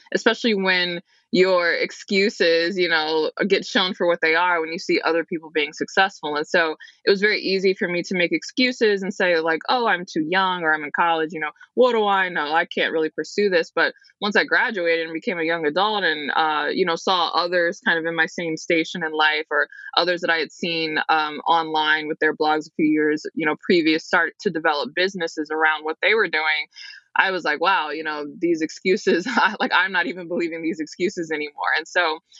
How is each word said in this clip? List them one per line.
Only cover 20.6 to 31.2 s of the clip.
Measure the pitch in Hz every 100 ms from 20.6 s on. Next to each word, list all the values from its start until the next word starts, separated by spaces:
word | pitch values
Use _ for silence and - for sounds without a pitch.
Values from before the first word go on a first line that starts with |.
| 175 165 160 156 -
um, | 156 151 147 -
online | 165 160 156 151 156 151
with | 160
their | 156
blogs | 151 156 156 156
a |
few | - 156
years, | 151 151 151 -
you | - 160
know, | 156
previous | - 180 156 160
start | - 180 160 -
to | 208
develop | 160 160 147 127 170
businesses | 185 190 165 - 147
around | 156 156 156
what | 156 160
they | 180
were | 220 185
doing, | 156 156 151 151 - - - _ -
I | 190
was | 185
like, | 156 147
"Wow, | 175 185 151
you | 151
know, | 160 151 147 143
these | 175 165
excuses, | 156 - 190 185 - 175 196
<laughs> |
I, | 233 180 208
like, | -
I'm | 156 190
not | 185 175
even | 180 170
believing | 170 170 165
these | 160 170
excuses | 151 - 185 180